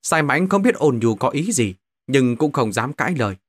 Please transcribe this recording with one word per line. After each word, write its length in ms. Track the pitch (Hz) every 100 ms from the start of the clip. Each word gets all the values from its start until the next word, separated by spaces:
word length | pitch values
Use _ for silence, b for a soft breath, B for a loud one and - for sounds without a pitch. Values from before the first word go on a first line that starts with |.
Sải 200 | - 160
Mãnh 260 | 147 139 185
không 120 | 196
biết 140 | 220 233
Ôn 240 | 156 120
Nhu 160 | 117 107
có 140 | 123
ý 220 | 139 180
gì, 240 | 202 107 92 _ _ -
nhưng 280 | 135 127 120
cũng 160 | 117
không 220 | 143 113
dám 200 | 98 123
cãi 220 | 147 127 165
lời 180 | 110 95